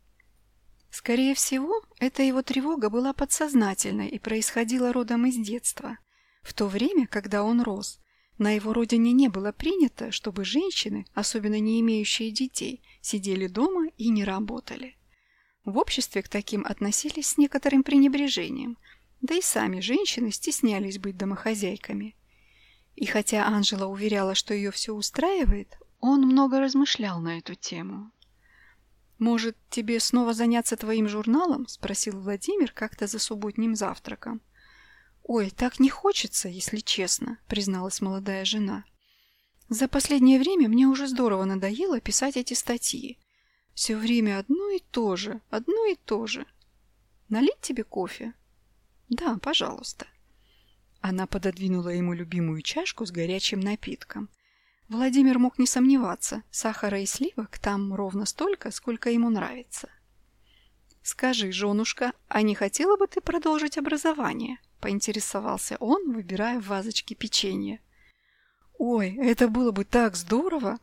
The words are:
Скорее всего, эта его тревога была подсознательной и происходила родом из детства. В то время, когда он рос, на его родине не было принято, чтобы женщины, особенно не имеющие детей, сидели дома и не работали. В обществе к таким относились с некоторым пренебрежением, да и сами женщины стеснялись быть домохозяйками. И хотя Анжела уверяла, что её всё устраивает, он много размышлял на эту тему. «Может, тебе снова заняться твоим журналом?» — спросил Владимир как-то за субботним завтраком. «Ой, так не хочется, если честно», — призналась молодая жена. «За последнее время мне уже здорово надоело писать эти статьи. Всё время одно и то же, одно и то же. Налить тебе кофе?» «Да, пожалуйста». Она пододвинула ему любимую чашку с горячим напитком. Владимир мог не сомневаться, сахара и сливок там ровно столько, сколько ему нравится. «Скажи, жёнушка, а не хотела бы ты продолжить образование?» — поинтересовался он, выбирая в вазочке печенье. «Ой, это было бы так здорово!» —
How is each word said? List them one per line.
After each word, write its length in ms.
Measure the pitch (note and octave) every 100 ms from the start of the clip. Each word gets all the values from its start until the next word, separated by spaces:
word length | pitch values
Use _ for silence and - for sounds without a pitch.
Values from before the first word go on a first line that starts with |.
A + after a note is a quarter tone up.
| _ _ _ _ _ _ _ - _
Скорее 440 | - - A#3+ C4+ C4+
всего, 480 | - C4 D4 A4 - -
эта 240 | B3+ -
его 180 | C4+ B3+
тревога 480 | - C4 C#4+ D#4 G#3+
была 240 | A#3 C4
подсознательной 920 | - C#4 - D#4 C4 G3+ F#3+ G3+ G#3 G3
и 100 | G#3+
происходила 720 | A3 A3 - A#3 A3+ B3+ B3
родом 340 | B3 A#3+ A#3 B3
из 120 | B3
детства. 600 | G3+ A#3+ - - C4+ A3+ _ _ _ _
В 120 | -
то 140 | - G3+
время, 380 | G3 C#4 F#4 A3+
когда 380 | G#3+ G3 G3+
он 180 | G#3 A#3+
рос, 380 | A#3 G3 G3+ - _ _ _ -
на 140 | G#3
его 220 | G#3+ G#3+
родине 380 | A3+ A#3 A#3 A#3
не 160 | B3 C4+
было 240 | F#3+ G3+
принято, 600 | - D#4+ F#4+ C#4 - A#3
чтобы 340 | - A3 F#3+ F#3+
женщины, 600 | B3+ F#4+ - G#3+ G3+ F#3+
особенно 460 | - G#3 A3+ G#3 G#3+
не 200 | G#3+ A3+
имеющие 500 | A3+ A3 G#3 - A3+
детей, 500 | G#3+ C4 - - B3+ _ -
сидели 460 | - G#3 G3 F#3+ F#3+
дома 420 | G3 D#4+ F#4 D#4+ -
и 120 | A#3
не 140 | G#3+
работали. 720 | G3 F#3+ G#3 A#3+ - - B3+ - _ _ _ _ _ _
В 140 | G3+ G#3+
обществе 460 | - - - G3
к 60 | -
таким 360 | G#3 - G#3 -
относились 600 | G3+ G3+ - D4+ D4+ -
с 100 | -
некоторым 460 | C#4+ C#4 C#4+ C4+
пренебрежением, 920 | C4+ C#4+ C#4 C#4+ C#4+ A3 F3 - A#3+ A#3 - - _ -
да 140 | B3+ E4+
и 60 |
сами 400 | - A3+ G#3+ F#3
женщины 500 | F#3+ D#4 G4 - A3+
стеснялись 680 | - - - A#3 G3 G3 G3
быть 200 | G3 F#3
домохозяйками. 1000 | G3 G3 A3 G#3+ F#3+ G#3 - G3+ G#3+ - _ _ _ _ _ _ _ -
И 100 | G3+
хотя 400 | G#3+ G#3 G#3+ G#3
Анжела 400 | G#3 G3+ G3 G3
уверяла, 480 | G3 G#3 G3+ F#3+
что 200 | G3 -
её 180 | G#3 G3+
всё 220 | - -
устраивает, 840 | G#3+ - - E4+ F#4+ B3+ G3+ - - _ -
он 220 | B3 C#4
много 380 | C4 C4 C4+ C4+
размышлял 600 | C4+ C4+ C#4+ - G3+ F3
на 180 | E3 E3+
эту 180 | - F3+
тему. 560 | - F3 F#3 G3 G#3+ _ _ _ _ _ - _ _ _ _ -
«Может, 380 | A3+ A#3 A3+ - -
тебе 300 | A#3+ G#3+ A3+
снова 340 | - B3 A#3
заняться 440 | A3+ A#3 A#3 - A3+
твоим 320 | G#3+ A3 G#3+
журналом?» — 580 | G#3 G#3+ C#4 F4+ C#4 B3
спросил 520 | - - G3 A3 G3
Владимир 520 | F#3+ G3+ - G4+ B3+
как-то 340 | - G#3+ - G#3
за 140 | A3
субботним 560 | - G#3+ G#3 G#3+ A3+ A3
завтраком. 640 | G#3 - A3+ G#3+ A#3 A3+ _ _ _ - - - _ _
«Ой, 260 | - A#3 G3
так 300 | - B3 -
не 100 | C4+
хочется, 580 | - G4+ - G#3+ - F#3+
если 300 | F3+ - G#3+
честно», — 600 | - - F3+ - - A3+ -
призналась 540 | G#3 G3 F#3 F#3 -
молодая 440 | F#3+ F#3+ G3 F#3+ G3
жена. 400 | G#3+ G3+ G3+ - _ _ _ _ _ _ _ -
«За 200 | A3 C4
последнее 520 | C#4 - C#4+ B3+ C4
время 300 | D4 F#4+ A3+
мне 180 | A#3 C4+
уже 180 | C4+ C#4
здорово 360 | B3+ A#3+ F#3+
надоело 560 | F#3+ F#3+ F#3+ A3 F#4+ E4
писать 380 | - - C4+ C4
эти 180 | B3 A#3+
статьи. 640 | - A#3+ - - - - _ _ _ _ _ -
Всё 220 | - G#3+
время 420 | A3+ A#3+ G#3+ G3
одно 320 | G3 E4 G4+
и 80 | F#4+
то 360 | - B3 G#3+ F3+
же, 260 | G#3 A3 -
одно 360 | A3 B3 G#4+ A4
и 100 | F#4
то 300 | - G#3+ A3
же. 200 | - - _ _ _ _ _ _ _ -
Налить 340 | A3 D4 C#5+
тебе 220 | - B3
кофе?» 500 | G#3+ G3+ F3 - A3+ - _ _ _ _ _ _ -
«Да, 280 | A#3+ E4+ A3
пожалуйста». 720 | C4+ D#4 - - - - - _ _ _ _ _ _ _ _ _
Она 260 | F#3+ F#3 F#3+
пододвинула 600 | G3+ F3+ F3 F#3+ F3+ F3
ему 240 | F3 F3+
любимую 480 | E3+ E3 F3 E3 D#3
чашку 440 | - D#4 F#4+ - G3+
с 60 |
горячим 480 | F3 E3 F#3+ - G3
напитком. 720 | G3 G#3+ - - - - G#3+ _ _ _ _ _ -
Владимир 480 | A3 C4 C4 C4 B3+
мог 220 | B3+ -
не 80 | B3+
сомневаться, 760 | B3+ C4 C#4 G3+ F3+ - A3 -
сахара 500 | - A3+ G#3+ G#3 G3
и 60 | G3
сливок 540 | - D#4 - G#3+ -
там 340 | G#3 G3 G3
ровно 320 | F#3+ G3 G3 G3
столько, 460 | - F4+ G4 -
сколько 400 | - - A3+ A#3
ему 180 | A#3 A#3
нравится. 600 | G#3+ E3+ B3 - - - _ _ _ _ _ _ _ _ _ _ _
«Скажи, 480 | - - B3+ A#3+ G3
жёнушка, 640 | F#3 G3+ G#3 A3+ - B3 - -
а 140 | G#3
не 140 | G#3+ G3+
хотела 420 | G3+ - F4+ G4+
бы 80 | G4
ты 160 | -
продолжить 560 | - E4+ D#4+ D4+ D4+ D#4
образование?» — 800 | D4 D4+ D#4+ D4+ A3 - A#3 B3+ _ -
поинтересовался 1000 | G#3 G3+ - G#3+ - G3 G#3+ - - -
он, 320 | A3 F#4 E4+
выбирая 480 | A3+ F3+ F#3+ A3 A#3+
в 80 | G3
вазочке 460 | G3 A3 - -
печенье. 680 | - A3 - G3 - G3+ A3 _ _ _ _ _ _ _ _ _ -
«Ой, 360 | A#3+ A#3 F#3+ A3
это 320 | A#3+ A#3+ A#3+
было 240 | A#3 A#3+
бы 140 | G3 G3
так 300 | A#3+ A#3 F3
здорово!» — 640 | E3+ A3+ F4+ D#4+ D4 A#3+